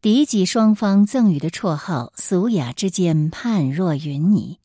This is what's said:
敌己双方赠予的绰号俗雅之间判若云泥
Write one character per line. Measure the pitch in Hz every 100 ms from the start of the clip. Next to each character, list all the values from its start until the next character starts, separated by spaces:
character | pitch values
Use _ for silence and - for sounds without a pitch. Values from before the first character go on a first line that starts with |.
敌 | 214 240 294
己 | 208 185
双 | 240 220
方 | 214 208 196 202
赠 | 262 220
予 | 147
的 | 160
绰 | - 202 147
号 | - 151 117 -
俗 | - 185 220
雅 | 208 120
之 | - 190
间 | 185 175 156 151
判 | - 240 214 135
若 | 143 185
云 | 143 151 143 170
泥 | 202 104 -